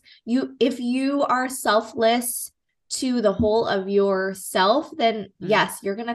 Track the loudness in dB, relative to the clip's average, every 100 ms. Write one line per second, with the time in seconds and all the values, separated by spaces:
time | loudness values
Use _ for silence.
0 | _ -14 -2 -2 0 0 0 0 -2 0
1 | 0 0 0 0 -2 -2 2 2 0 0
2 | 2 2 -2 -8 -12 _ _ _ -12 -6
3 | -2 2 2 2 2 2 0 -2 0 2
4 | 2 0 -2 -6 -4 2 4 2 0 0
5 | 0 0 -8 -8 0 2 0 -4 -8 -6
6 | -6